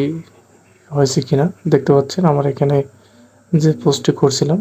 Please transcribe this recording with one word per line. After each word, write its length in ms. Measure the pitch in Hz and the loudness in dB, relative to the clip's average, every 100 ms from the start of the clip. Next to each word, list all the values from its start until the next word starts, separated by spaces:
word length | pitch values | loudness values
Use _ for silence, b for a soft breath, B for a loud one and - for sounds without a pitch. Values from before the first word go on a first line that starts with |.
| 143 165 - _ _ _ _ _ _ | 0 -6 -14 _ _ _ _ _ _
হয়েছে 280 | 143 135 - | -2 0 -2
কিনা। 240 | - 139 175 - 160 | -2 0 -2 -4 -2
দেখতে 180 | 143 - | 0 2
পাচ্ছেন 300 | 139 139 - | 2 0 0
আমার 200 | 175 143 139 | 0 0 -2
এখানে 300 | 135 143 143 139 b b b b b _ | -2 0 0 -2 b b b b b _
যে 180 | 160 156 - | 0 0 0
পোস্টটি 300 | 151 139 - | -2 0 -2
করছিলাম 460 | - 139 - 147 190 | 2 0 2 0 0